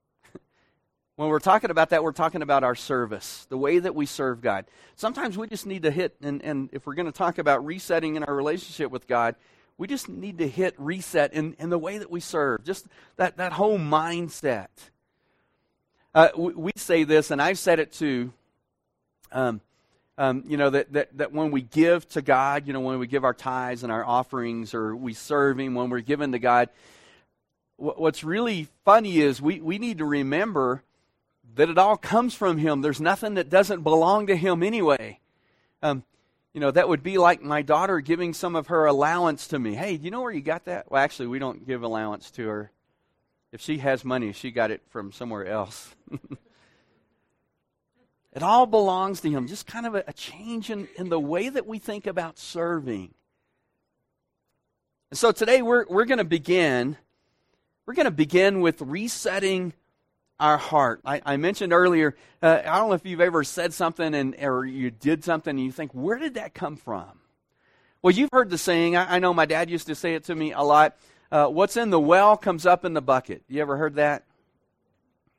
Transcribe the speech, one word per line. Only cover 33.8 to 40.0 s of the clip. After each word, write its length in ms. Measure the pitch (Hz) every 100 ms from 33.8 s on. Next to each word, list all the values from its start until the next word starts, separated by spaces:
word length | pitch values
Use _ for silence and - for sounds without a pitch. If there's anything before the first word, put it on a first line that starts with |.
belong 460 | 151 160 165 208 202
to 80 | 185
Him 260 | 190 175
anyway. 580 | 185 233 165 135 110 - _ _ _ _ _ _
Um, 200 | 156 135 - _ _ _ _
you 80 | 151
know, 80 | 143
that 180 | 135 170
would 140 | 143
be 160 | 143 190
like 240 | 175 175
my 180 | 143 151
daughter 400 | 143 151 190 180
giving 320 | 135 170 175
some 240 | 160 180 165
of 120 | 147
her 180 | 175 151
allowance 600 | 139 147 175 175 147 -
to 100 | 151
me. 160 | 113
"Hey, 240 | 104 190
do 60 | 165